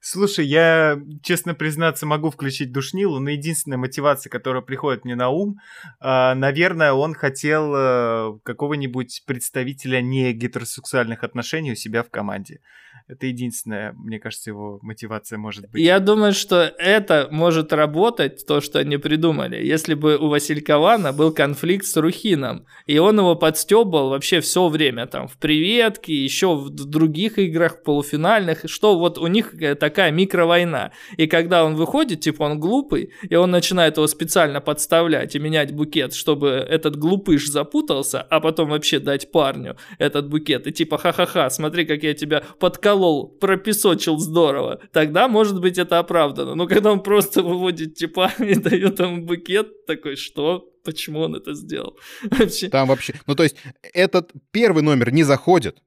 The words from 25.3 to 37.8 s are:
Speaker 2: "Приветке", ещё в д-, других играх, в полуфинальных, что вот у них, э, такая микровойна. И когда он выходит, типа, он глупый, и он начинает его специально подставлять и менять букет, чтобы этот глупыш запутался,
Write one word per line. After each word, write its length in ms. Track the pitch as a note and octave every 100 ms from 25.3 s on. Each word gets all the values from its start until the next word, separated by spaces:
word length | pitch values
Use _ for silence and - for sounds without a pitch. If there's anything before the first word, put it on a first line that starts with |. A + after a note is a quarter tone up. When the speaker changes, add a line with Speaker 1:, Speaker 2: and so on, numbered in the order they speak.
| -
Speaker 2:
"Приветке", 760 | D#3 D3+ E3+ A#3 A3+ G#3 -
ещё 420 | D3+ C3+ - F#3+ D#3
в 140 | C#3
д-, 140 | D3 C#3
других 540 | D3+ D#3+ D3+ G#3+ A3
играх, 380 | F#3+ D#3+ E3+ E3
в 40 |
полуфинальных, 840 | - D3 C#3+ D3 E3 A3 F3+ D#3+ D#3
что 300 | - G#3+ F#3
вот 200 | F3 E3
у 100 | E3
них, 260 | G3 A3+ D#3+
э, 140 | D#3 C#3+
такая 360 | D3+ D#3 F3+
микровойна. 800 | D3+ F#3+ F#3+ E3+ F3 F3 D3 - - - G3+
И 100 | D#3
когда 380 | E3+ E3+ F3 D#3+
он 100 | D#3
выходит, 460 | E3 C4+ D#4 D#3+
типа, 220 | - D3
он 160 | D3 D3+
глупый, 520 | D#3+ B3+ C#4+ C#3 C3+ - F#3
и 60 | E3+
он 160 | F3+
начинает 460 | F3+ E3+ F#3 D#3+ D3+
его 100 | D3+
специально 540 | D3+ D#3+ F#3+ D#3 C#3+
подставлять 720 | C#3+ D3 - E3 E3+ D3 C3+ D3
и 40 |
менять 340 | D3+ D#3 D3
букет, 400 | D3 D3+ D3+ B2+
чтобы 360 | - - D3 C#3
этот 460 | C3 - D#3+ D#3 D3
глупыш 540 | D3+ G3 G3 D3 -
запутался, 720 | C#3+ C#3+ D4